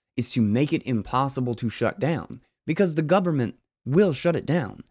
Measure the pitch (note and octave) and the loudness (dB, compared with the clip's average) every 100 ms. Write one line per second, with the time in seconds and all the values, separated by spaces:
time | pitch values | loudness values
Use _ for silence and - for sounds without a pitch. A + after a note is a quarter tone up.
0 | _ - A#2+ B2 G#2+ A2+ D3 E3 B2 A#2 | _ -6 -4 2 2 2 2 0 -2 -4
1 | - B2+ C3+ C3+ B2 A#2 A#2 - A2+ - | -2 -2 -2 -2 -4 -4 -6 -2 -2 0
2 | C#3 D3+ - - _ _ - D#3 F#3+ D#3 | -2 -2 -6 -14 _ _ -4 0 0 0
3 | D#3 F#3 F3+ D3 A#2 - _ _ - D3+ | 2 2 2 0 0 -4 _ _ 0 4
4 | G3+ C3 E3+ E3 - E3+ A2 - - | 4 2 0 0 0 -2 -2 -8 -18